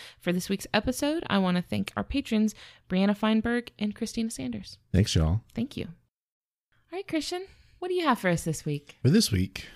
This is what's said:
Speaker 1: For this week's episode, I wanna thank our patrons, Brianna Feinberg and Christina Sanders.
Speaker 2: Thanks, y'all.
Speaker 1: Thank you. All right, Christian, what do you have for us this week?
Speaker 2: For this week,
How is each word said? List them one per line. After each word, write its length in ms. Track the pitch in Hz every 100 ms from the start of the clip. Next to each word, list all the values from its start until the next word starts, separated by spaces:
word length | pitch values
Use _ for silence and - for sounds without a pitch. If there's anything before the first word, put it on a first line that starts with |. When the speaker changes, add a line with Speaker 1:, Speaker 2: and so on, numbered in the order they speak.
| - -
Speaker 1:
For 140 | -
this 160 | 180 -
week's 180 | 196 -
episode, 500 | 214 254 254 294 320 -
I 80 | 202
wanna 240 | 185 180
thank 320 | - 208 196 -
our 80 |
patrons, 500 | 196 269 - 220 214 - - - -
Brianna 260 | 185 196 208
Feinberg 560 | 220 220 226 240 240 -
and 160 | 214 208
Christina 360 | 220 233 226
Sanders. 460 | - 262 220 - - _
Speaker 2:
Thanks, 240 | - - 92
y'all. 280 | 80 101 - -
Speaker 1:
Thank 220 | 254 -
you. 100 | 170 165 _ _ _ _ _ _ _ _ _
All 60 | 359
right, 100 | 403
Christian, 380 | 320 285 359 381 - _ _
what 100 | 359
do 40 |
you 100 | 359 311
have 140 | 233
for 100 | 185
us 140 | 170
this 220 | 170 151 156
week? 320 | 143 - -
Speaker 2:
For 60 | -
this 220 | 208 -
week, 360 | 92 95 - -